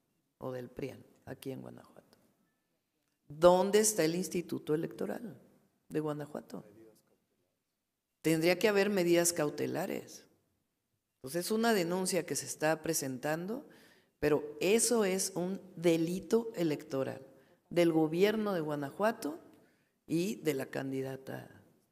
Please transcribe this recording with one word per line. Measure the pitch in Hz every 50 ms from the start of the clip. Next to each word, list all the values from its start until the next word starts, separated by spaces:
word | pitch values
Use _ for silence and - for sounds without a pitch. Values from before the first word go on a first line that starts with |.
| _ _ _ _ _ _ _ -
o | - 131
del | 127 127 123 120
prian | - - 143 127 117 107 110 - _ _ -
aquí | - 135 - - 135
en | 131 131
Guanajuato. | 123 123 120 123 - - - - _ _ _ _ _ _ _ _ _ _ _ _ _ _ _ _ _ _ _ _ _ _ _ _ _ -
¿Dónde | 147 156 160 175 180 185 185 196 196 208
está | 220 214 214 - 160
el | 160 170
Instituto | 180 185 - - 180 165 - - 131 - - 151
Electoral | 156 165 160 - - - 208 208 - 247 208 135 - - - _ _ _ _ _ _ _
de | - - 156
Guanajuato? | 151 151 147 147 147 147 147 117 113 - - - - 104 104 110 110 110 107 _ _ _ _ _ _ _ _ _ _ _ _ _ _ _ _ _ _ _ _ _ _ _ _ _ -
Tendría | 156 165 160 160 175 180
que | 175 233
haber | 220 208 196 196 208
medidas | 208 190 175 175 170 170 170 170 170
cautelares. | - 151 147 147 - 135 127 127 143 175 202 - - - - - - - _ _ _ _ _ _ _ _ _ _ _ _ _ _ _ _ _ _
Entonces, | _ - 131 143 170 180
es | -
una | 220 220 226 233 226
denuncia | 196 170 165 175 185 185 180 190 170 151
que | - 143
se | - 135
está | 127 - - 151 156 160 156
presentando, | 156 160 160 160 147 135 131 120 - 147 156 165 175 190 226 277 302 - - - - - - _ _ _ _ -
pero | - 147 151 - - - - -
eso | 160 180 208 233 226 - 247 226 208
es | 190 185 190 185 - -
un | 165 175 185 196 190 - - -
delito | - 165 175 165 165 165 165 180 190 185 - 226 226 233 226 -
electoral | 170 175 160 147 143 - - - 135 131 123 117 - - - - - - _ _ _ _ -
del | - 170 175 170
gobierno | 151 160 160 151 160 170 190 208 214 220 214 208 196
de | 170
Guanajuato | 151 156 147 147 143 135 - - 202 220 233 - - 285 311 359 - - - - _ _ _ _ _ _ _ _ _
y | - 147 165 175 202 233
de | - - 156 139
la | 135 131
candidata. | - - 139 135 135 135 135 131 131 135 131 - - 131 131 120 - - - - _ _ _ _ _